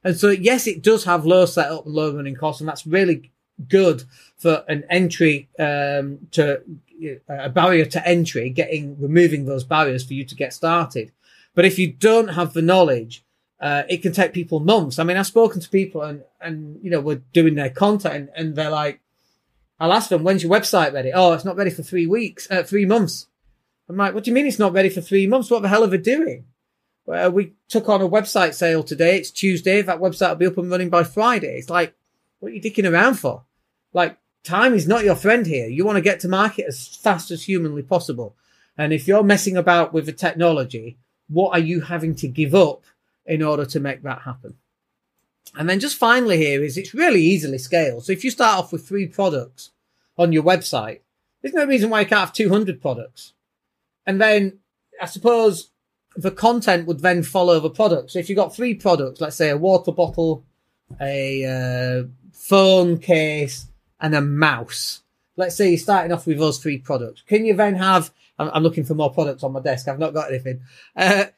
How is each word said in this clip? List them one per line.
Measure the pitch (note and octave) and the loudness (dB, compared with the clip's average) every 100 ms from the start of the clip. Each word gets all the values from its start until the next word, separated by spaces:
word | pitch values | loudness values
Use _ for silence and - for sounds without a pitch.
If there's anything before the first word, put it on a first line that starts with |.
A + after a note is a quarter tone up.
And | F#3 E3+ | -2 2
so, | G3+ | 2
yes, | F#3+ F#3+ B3+ A3+ | 4 2 0 -2
it | D#3+ | 0
does | G3+ A3 | 2 2
have | F#3 F3 D#3 | 2 0 4
low | F#3 F3 | 4 4
setup | F3 D3 D#3 | 2 -2 -4
and | D3+ | -6
low | D3+ D#3 | -4 -4
running | D3 C#3 C3 | -4 -10 -6
costs, | D#3 C#3+ | -6 -6
and | D#3 | -10
that's | D3 D#3 | -10 -2
really | F3+ F#3 D#3 - _ _ - B2+ | 2 2 0 -4 _ _ -20 0
good | G3 F#3 C3 - _ _ _ | 4 4 0 -8 _ _ _
for | E3 D#3 - | 0 0 -2
an | D3 D3 | -6 -2
entry, | F3 F3+ - D#3+ C#3+ - - | 0 0 2 2 2 -6 -4
um, | D3+ C#3+ C#3+ C#3+ C#3 C#3 - | -2 0 -2 -2 -4 -10 -6
to, | - D3 C#3 - D#3 _ - D#3+ C3 - | 0 0 0 -6 -20 _ -14 -12 -14 -12
a | C#3 C3+ | -10 -4
barrier | B2+ F3 F3 | 2 4 4
to | C#3+ E3+ D#3+ | 2 -2 0
entry, | F3 E3 B2 B2 | 0 0 -4 -6
getting, | B2+ D3+ D#3 C#3+ C#3+ | -4 -4 -6 -8 -8
removing | C#3 D#3+ E3+ D3+ | 2 4 4 2
those | C3+ C3+ | -4 -6
barriers | B2+ D#3 D3 B2+ | -2 0 0 -2
for | B2+ | -6
you | C3+ | -10
to | C3 | -10
get | - C3 | -8 -8
started. | - E3 E3+ D#3+ - A2 _ _ _ _ | -4 -2 0 -2 -8 -12 _ _ _ _
But | - | 2
if | F#3 F3+ | 2 2
you | F3+ | -4
don't | B2+ G#3+ A3+ G#3+ | 2 4 4 2
have | E3 E3+ | -2 -4
the | E3 | 0
knowledge, | E3 F#3 E3 B2 A2+ - _ _ _ _ | 2 4 4 2 -4 -18 _ _ _ _
uh, | D3 C#3+ C#3+ | -4 -4 -2
it | E3+ | -4
can | F3+ | -2
take | F3 F3+ | 0 0
people | F3+ E3 D#3 | -2 -4 -2
months. | D#3 A3 D3+ B2+ | 2 2 0 -2
I | |
mean, | E3 F#3 | -2 -2
I've | G3 | 0
spoken | A3+ A3+ G3+ | 4 2 0
to | - | -2
people | G3 F#3+ E3 | -2 -2 -6
and, | D3+ D3 - _ | -10 -12 -16 _
and, | E3+ D#3 D3+ D3+ | -12 -12 -12 -14
you | F#3+ | -4
know, | E3 | -4
we're | C#3+ C#3 _ | -4 -6 _
doing | E3+ D#3+ D3 | 2 4 2
their | C3+ | -4
content | C3 G3+ G#3 E3+ | 0 0 2 -2
and, | D3 C#3 D#3+ | -6 -12 -8
and | D#3+ D3 | -8 -4
they're | D3+ | -4
like, | D3+ D3 C#3 _ _ _ _ _ _ _ _ | -2 -4 -8 _ _ _ _ _ _ _ _
I'll | E3 | 2
ask | G#3+ G#3 | 2 2
them, | F3 | 0
"When's | E3+ F#3+ | 2 0
your | E3 | 2
website | G#3 G#3 F#3+ D3+ | 2 2 2 2
ready?" | C#3 B2+ | -2 -2
"Oh, | F3 F3+ | 4 4
it's | E3 | 4
not | F3+ | -2
ready | F3+ F#3+ | -2 -4
for | E3 | -4
three | C#3+ F3+ E3 | -6 -2 0
weeks, | A3 G#3 - - | 0 -2 -10 -4
uh, | F#3 | -4
three | - G3+ | 0 0
months." | F#3+ A3+ E3+ - - _ _ _ _ _ - | 2 2 2 -4 -16 _ _ _ _ _ -12
I'm | F#3 | -4
like, | G3 | -2
"What | G3+ | -2
do | G#3+ | 0
you | |
mean | B3 D4 | 0 0
it's | - | 0
not | G3+ | 2
ready | F#3 F#3+ | 4 2
for | F#3+ | 0
three | E3+ G3 G3 | 0 2 2
months? | C4 A#3+ | 0 2
What | A#3 | 0
the | G3+ | 2
hell | G#3 | 2
are | A3 | 2
they | F#3 | 2
doing?" | F#3+ C#4+ D#4+ B2+ - _ _ _ _ _ - | 0 0 -2 -6 -16 _ _ _ _ _ -8
Well, | F3 F3+ | -2 0
we | F3+ F3 _ _ | 0 -2 _ _
took | A3+ A3 | -4 0
on | G3 | 0
a | F#3 | 2
website | G#3 G#3 G#3+ E3+ | 0 0 0 0
sale | - E3+ D#3+ | 0 0 0
today. | D3+ D3+ E3 F#3+ | -2 0 2 2
It's | - | -2
Tuesday. | - F#3+ F3+ F#3 G3 | -2 0 0 2 2
That | F#3+ E3 | 0 -2
website | F#3 - F3+ | -2 0 -2
will | D#3+ | 2
be | F3+ | 0
up | F3+ | 0
and | F3+ | -4
running | F3+ F3 | -2 0
by | F3 | 0
Friday. | E3 G#3 A3+ A#3 D3+ B2+ | 0 0 0 0 -4 -10
It's | B2+ | -4
like, | F3 E3 _ _ _ _ _ | -2 -4 _ _ _ _ _
what | G#3 | -14
are | A3 | -10
you | |
dicking | A3 G3+ F#3+ | -6 -2 2
around | E3+ A#3 B3+ | 4 4 2
for? | C3+ A2 _ _ _ _ _ | -4 -6 _ _ _ _ _
Like, | F3+ E3+ - _ _ | -2 -2 -4 _ _
time | - F#3 B3+ | -6 2 2
is | A3 D3+ | 2 2
not | A3+ | 2
your | G#3 | 2
friend | E3 G3+ A#3+ F3 | 2 2 2 0
here. | C#3 A#2 | -4 -4
You | C3+ | -2
wanna | G3+ G3+ | 0 2
get | F3 F#3 | 0 -2
to | F3+ | -2
market | F#3+ G#3 - - | 0 0 -2 -8
as | B2+ - | -10 -16
fast | - A3 F3 - | -4 -2 -2 -4
as | E3 | -12
humanly | - F#3 D#3+ D3 | -4 -4 -4 -8
possible. | C3 F3 E3 A#2+ G#2+ _ _ _ _ - | -4 -4 -2 -10 -12 _ _ _ _ -6
And | D3+ | -2
if | D#3 D3+ | -2 2
you're | G3+ | 4
messing | G3+ G3+ G3+ F#3 | 4 2 2 0
about | F3 F3 D#3 | 2 2 2
with | D#3+ D3+ | -2 -6
the | |
technology, | - F3+ D#3+ E3+ D3+ C3 A#2+ A#2 B2 _ _ _ | -6 -6 0 0 2 -4 -10 -14 -20 _ _ _
what | D3+ F#3+ | -2 0
are | F3 | 0
you | D#3+ F3 | 0 -4
having | C#3+ E3+ D#3+ D#3+ | -6 -6 -6 -6
to | C#3 | -8
give | B2+ D3 | -4 2
up | F#3 D#3+ C#3 _ _ _ _ | 4 4 0 _ _ _ _
in | - D#3 | -6 -2
order | D#3 D3 | -2 -2
to | C3+ D#3 | -4 -6
make | C#3 B2+ | -6 -8
that | C3+ B2 | -10 -12
happen? | C3+ B2 B2 - _ _ _ _ _ _ _ _ - - | -12 -16 -18 -20 _ _ _ _ _ _ _ _ -20 -8
And | D#3+ | -2
then | F#3+ | -2
just | C#4+ - | -2 -2
finally | A#3 B3 A#3 E3+ | 2 2 4 2
here | D3+ C#3 | 2 0
is | D3 C3+ | -2 -6
it's | G3 | -10
really | B3 E4+ G#3 | 0 4 4
easily | D#3+ F#3+ D3 C3 | 4 2 -2 -8
scaled. | - F3 D3 A#2+ | -2 0 0 -4
So | - | -6
if | F#3+ | -4
you | C4 | -4
start | A#3+ A#3 F#3 | 0 2 2
off | F3 | -4
with | E3 - | -10 -8
three | G3 F3 | -8 -6
products | - G3 C#3+ A#2+ - - _ _ _ _ - | -2 -2 -2 -8 -18 -20 _ _ _ _ 0
on | E3+ | 2
your | D#3 | 4
website, | D#3 F#3 - C3 G#2+ - _ _ _ _ | 2 0 0 -6 -6 -14 _ _ _ _
there's | C#4 | -4
no | E4 | -2
reason | C#4+ C4 A3 | 2 2 2
why | G#3+ | 0
you | G3+ | 0
can't | G#3+ | 0
have | F#3 | 0
two | - G#3 | 0 2
hundred | G3+ G3+ C#3+ | 2 0 -6
products. | D3+ A#2+ A2 - - _ _ _ _ _ _ _ | -6 -6 -10 -20 -20 _ _ _ _ _ _ _
And | - F#3+ | -4 0
then | A3 G#3+ G3 F#3+ _ _ _ - | 2 2 0 -6 _ _ _ -14
I | F3+ | -14
suppose | F#3 A#3 A#3 A3+ E3 - _ _ _ _ | -2 2 4 2 0 -14 _ _ _ _
the | - F3+ | -8 -8
content | - A3 A#3+ - F3+ E3 | 0 0 2 2 0 0
would | D#3 | -2
then | F3 F3 | 0 0
follow | E3 F#3+ F3+ E3 | 0 0 4 4
the | D#3 | 2
product. | - D#3+ D#3+ - | 0 0 0 -2
So | F#3 | -8
if | E3+ | -4
you've | G3+ | -2
got | E3+ | -2
three | - A#3+ | -2 -4
products, | A3 G3+ E3 C3 - | -2 0 2 0 -6
let's | D3+ - | -8 -2
say | D#3 | 0
a | C#3+ | 2
water | F3+ F#3 F3+ | 2 2 2
bottle, | E3 E3 - E3 D3+ _ _ _ _ _ - | -2 -2 0 -2 -2 _ _ _ _ _ -10
a, | C#3 C#3 C3+ C3+ | -6 -4 -4 -4
uh, | C3 C3 B2+ B2+ B2+ B2+ B2+ - _ | -4 -4 -4 -4 -2 -4 -6 -14 _
phone | - - G3 F#3+ F#3 F3 E3+ | -20 2 4 6 6 4 0
case, | - D#3+ D#3 D3+ C#3 - - _ _ _ | 2 2 2 -2 -6 -8 -18 _ _ _
and | D#3 | -2
a | D3+ | 0
mouse. | C#3+ C#3+ D#3 B2 A2+ - - - _ _ _ - | 0 2 0 0 -8 -10 -10 -12 _ _ _ -6
Let's | F3+ F3 | -4 0
say | G3 | 2
you're | E3 | 2
starting | - G3 E3+ | 2 0 0
off | E3+ E3 | -4 -2
with | D3 | 0
those | D#3 C3 | 0 -2
three | D#3+ C#3 | -6 -8
products. | - C3+ A#2 - _ | -6 -6 -6 -14 _
Can | G#3+ A3 | 0 2
you | |
then | F#3+ G#3 F#3 | 2 2 2
have, | F#3+ F#3 D#3+ _ _ - | 2 2 0 _ _ -8
I'm, | D3+ | -4
I'm | D#3 | 0
looking | D#3+ E3 | 0 0
for | C3 | -4
more | D3+ C#3+ | -2 0
products | C3+ D3+ C3+ | 0 -4 -4
on | C3+ | -8
my | C3+ | -6
desk. | C3 B2+ - | -6 -6 -6
I've | C3+ | -6
not | D#3 | -4
got | D3+ C#3+ | -4 -6
anything. | C3 C3 B2+ - _ _ | -8 -8 -12 -14 _ _
Uh, | - F#3 G3+ G3+ | -2 2 2 0